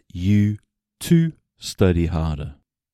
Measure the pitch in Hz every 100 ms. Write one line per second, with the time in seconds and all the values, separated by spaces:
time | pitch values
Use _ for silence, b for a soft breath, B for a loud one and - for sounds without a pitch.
0 | _ 87 92 104 104 104 _ _ _ -
1 | - 170 165 - _ _ - - 95 87
2 | 82 82 80 73 73 - _ _ _